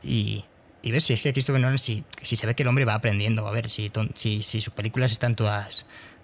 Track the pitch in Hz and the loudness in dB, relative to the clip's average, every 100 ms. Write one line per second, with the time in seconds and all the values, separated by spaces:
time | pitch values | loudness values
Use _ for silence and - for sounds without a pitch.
0 | - 117 104 104 - - - - 120 127 | -2 0 0 -4 -8 -20 -20 -10 -2 2
1 | - 120 147 135 131 135 127 135 - 107 | 2 2 0 0 2 2 2 2 0 -4
2 | - - - 117 110 120 127 131 120 107 | -6 -6 -2 0 0 0 2 4 4 2
3 | 113 101 104 110 107 110 113 - 104 110 | 2 2 2 0 0 -4 -2 -4 -4 -2
4 | 110 - 113 107 - 110 - - 110 127 | -4 -2 -2 0 0 -2 -4 -4 -4 0
5 | 127 113 120 113 107 104 101 - - - | 0 2 0 2 0 0 -4 -8 -8 -14
6 | - - | -20 -14